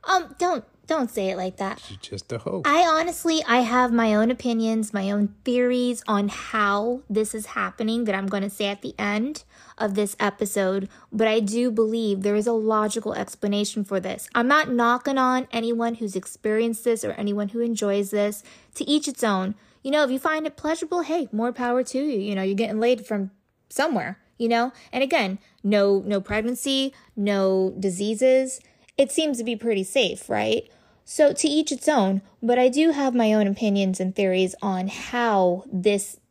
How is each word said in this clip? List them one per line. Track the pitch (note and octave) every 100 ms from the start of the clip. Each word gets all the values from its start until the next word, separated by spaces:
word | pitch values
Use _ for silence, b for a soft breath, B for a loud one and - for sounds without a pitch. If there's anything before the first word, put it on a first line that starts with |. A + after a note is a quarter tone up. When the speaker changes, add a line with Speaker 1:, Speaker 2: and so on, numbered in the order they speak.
| -
Speaker 1:
Um, | F#4+ E4+ -
don't, | F4 D#4 - _ -
don't | D#4+ B3
say | - F#3+
it | F#3
like | F#3 F#3
that. | G3 -
Speaker 2:
She's | - G2
just | - G2 -
a | A#2+
hoe. | - F#3+
Speaker 1:
I | C#4 D4+ F4
honestly, | D#4 E4+ E4 E4+ D#4+ D4
I | B3
have | A#3 B3 B3
my | A#3 A3+ G#3
own | A3+
opinions, | B3 B3 A3+ A3 A3 G#3+
my | G#3 G3
own | G#3 G3+ -
theories | - B3 B3 B3 B3 A#3+ -
on | G#3 G3+
how | - - A3+ G3+ G3+ A3 B3 -
this | G#3 G#3+ A3
is | G#3
happening | - F#3 - A3 A#3 A3+
that | F#3+
I'm | G3
gonna | G3+ G3
say | - G3+
at | G3+
the | - -
end | G3+ G#3 B3 D4+ - B B B
of | G#3+ G3
this | G3+ -
episode, | G#3 G3 G3+ - F#3+ G3 G3 B B
but | G#3+ A3
I | A3
do | G#3 A3+ B3
believe | A3 A3 A3+ A3 G3
there | G3+ G#3
is | A3
a |
logical | A3+ G#3+ A3 G#3+ A3+ G#3+
explanation | - G#3+ - G#3 G3+ G#3 -
for | G3+ G3
this. | F#3+ - -
I'm | - A#3+
not | D4 D4+
knocking | A#3+ A#3 A#3+ - C4+
on | B3+ B3+ C4
anyone | A#3 A3+ A#3 A#3 A3+
who's | A3 F#3+
experienced | - - G#3+ G#3+ A#3 A3 B3
this | A3
or | G#3+
anyone | - G#3 G3+ G3+
who | A#3
enjoys | A#3 A3 G#3 G3+ G3+
this. | G#3 G3+ G#3 B B B -
To | -
each | D4 D4
its | C4 A3+
own. | G3 F#3+ G#3 b b
You | C4+
know, | D4 C#4+
if |
you | C4
find | D#4+ D#4 D#4
it | D4
pleasurable, | D4+ D#4+ D#4+ F4+
hey, | D#4+ E4 C4
more | G#3 A#3+
power | A#3+ B3 B3
to | B3 C4
you. | D4 A#3
You | G3+ G3
know, |
you're | F#3+ G3
getting | A3 G#3+
laid | A#3 B3+ -
from | G#3 F#3+ _ _ _ _
somewhere, | - D4+ A#3+ - G3 _ _
you | A#3
know? | A#3 B3 B B
And | B3+
again, | C4+ E4 G3+ G3 b b
no, | G3 G#3 G3+ G3 G3
no | G3+
pregnancy, | G3 G#3 A3 B3 C#4+ C4+ C4+ b b -
no | G3+ G3+ F#3+ F#3+ F#3+ -
diseases. | F#3+ F3+ G#3 A3 C4 C4 C4 - b b b -
It | C#4
seems | - D#4 B3
to | A3+
be | A3+
pretty | A3+ G#3 F#3+
safe, | C#4 G3+ - -
right? | G#2 G#2+ A3+ - b b b -
So | - D4
to | C#4+ D#4
each | D4+ D4+
its | C4 -
own, | D4 F#3+ G3 b b
but | A3+ B3
I | B3+
do | B3+ D#4+
have | C#4+ C4+ A#3+
my | A3
own | G#3+ G3+
opinions | G3 G#3+ G3+ F#3+ F#3
and | F#3
theories | F#3+ G3 F#3 F#3 -
on | G#3 F#3 F#3+
how | - - B3 A#3 G3+ F#3 F3+ -
this | F#3 F#3+ G3+ - - _